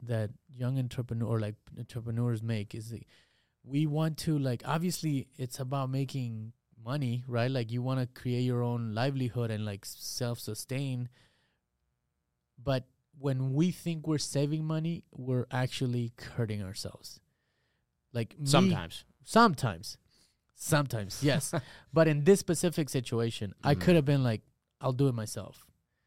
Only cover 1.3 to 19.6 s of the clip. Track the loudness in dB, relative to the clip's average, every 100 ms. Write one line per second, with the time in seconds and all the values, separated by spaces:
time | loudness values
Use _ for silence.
1.3 | 0 -2 -6 -14 -14 -12 -10 -6 -2 0
2.3 | 0 -2 -2 -4 -8 -10 -12 -14 _ _
3.3 | _ _ _ -4 0 0 0 -2 -2 0
4.3 | 0 0 -2 -2 -2 0 -2 -2 -2 -4
5.3 | -8 -8 -6 -4 -4 -2 -2 -4 -4 -6
6.3 | -8 -10 -14 _ -14 -6 -2 -2 -2 -2
7.3 | 0 0 0 -2 -2 -2 -2 -2 -4 -2
8.3 | 0 2 2 0 0 -2 0 0 0 -2
9.3 | -2 -2 -2 -4 -6 -12 -14 -10 -4 -4
10.3 | -4 -8 -10 -6 -4 -4 -4 -6 -10 _
11.3 | _ _ _ _ _ _ _ _ _ _
12.3 | _ _ -10 -2 -2 -2 _ _ -6 -2
13.3 | 0 0 2 2 0 -4 -4 -2 -2 0
14.3 | 0 0 0 -2 -2 -2 -4 -8 -10 -2
15.3 | 0 0 -2 -2 0 0 0 -2 -6 -10
16.3 | -4 -2 -4 -6 -8 -10 -12 -18 -20 _
17.3 | _ _ _ _ _ _ _ _ -6 -2
18.3 | 0 6 6 6 4 -2 -12 -18 _ 2
19.3 | 8 8 6